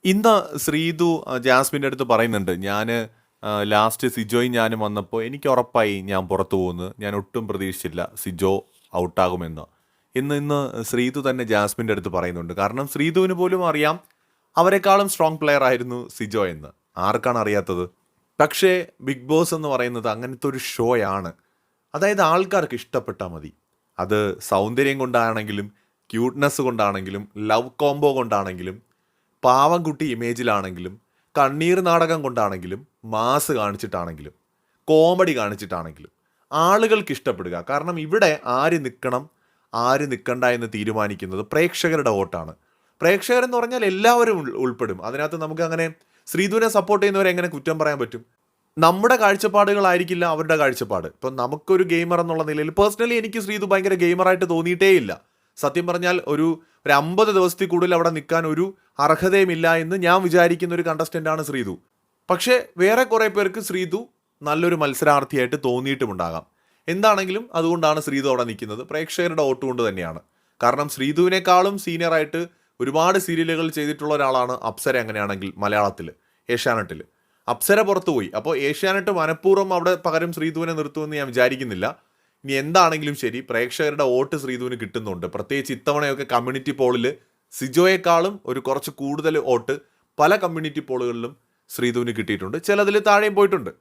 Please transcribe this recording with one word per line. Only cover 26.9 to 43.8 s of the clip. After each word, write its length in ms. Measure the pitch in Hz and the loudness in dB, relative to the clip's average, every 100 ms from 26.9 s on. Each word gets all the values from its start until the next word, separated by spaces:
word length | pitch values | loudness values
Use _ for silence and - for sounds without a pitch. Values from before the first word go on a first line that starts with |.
| 98 95 98 101 104 | 0 -6 -10 -10 -8
ലവ് 320 | 107 110 123 | 0 0 0
കോംബോ 460 | - 147 143 147 131 | 0 0 2 2 2
കൊണ്ടാണെങ്കിലും 800 | 117 104 98 92 90 101 _ _ _ _ _ _ | 0 -2 -2 -6 -10 -12 _ _ _ _ _ _
പാവം 400 | 127 131 147 175 | 4 6 4 2
കുട്ടി 220 | 156 139 151 | -2 -4 -6
ഇമേജിലാണെങ്കിലും 960 | 117 120 120 120 104 95 90 90 104 _ _ _ 147 | -4 -4 -2 0 0 -2 -10 -12 -14 _ _ _ 0
കണ്ണീർ 420 | 135 147 165 185 | 0 2 0 2
നാടകം 420 | 180 170 165 160 | 4 2 2 0
കൊണ്ടാണെങ്കിലും 680 | 139 120 104 92 90 101 147 _ 113 | -2 -2 -2 -2 -8 -12 -14 _ -8
മാസ് 460 | 110 120 139 - | -2 0 0 0
കാണിച്ചിട്ടാണെങ്കിലും 800 | 127 104 101 107 92 85 78 73 _ _ _ _ _ | -2 -2 -4 -8 -8 -8 -12 -18 _ _ _ _ _
കോമഡി 540 | - 156 165 180 180 131 | 4 6 6 4 2 2
കാണിച്ചിട്ടാണെങ്കിലും 720 | 104 101 98 87 82 76 - _ _ _ _ | -2 -6 -8 -8 -8 -16 -20 _ _ _ _
ആളുകൾക്ക് 600 | 147 170 208 226 220 - | 0 4 4 4 2 0
ഇഷ്ടപ്പെടുക. 540 | 131 - 95 90 85 85 | -4 -4 -4 -6 -8 -4
കാരണം 300 | 143 160 170 | -4 -4 -8
ഇവിടെ 400 | 156 190 180 151 - | -2 2 2 2 -2
ആര് 400 | 127 151 170 131 | 0 2 0 -4
നിൽക്കണം, 440 | - 127 123 151 _ _ _ _ | -6 -4 -4 -6 _ _ _ _
ആര് 380 | 113 123 139 143 | -2 2 2 0
നിൽക്കണ്ട 340 | 120 - 123 123 | -6 -4 0 0
എന്ന് 220 | 120 113 110 | 0 -4 -4
തീരുമാനിക്കുന്നത് 720 | 104 110 104 95 92 92 - | -4 -2 -2 -4 -8 -8 -2
പ്രേക്ഷകരുടെ 580 | 151 170 - 170 160 127 | 0 0 0 -2 0 2
വോട്ടാണ്. 460 | 101 92 90 80 78 _ _ _ _ | 0 -2 -6 -10 -16 _ _ _ _
പ്രേക്ഷകരെന്ന് 560 | 165 196 196 247 247 247 | 2 2 2 2 2 -2
പറഞ്ഞാൽ 280 | 233 247 | -2 -2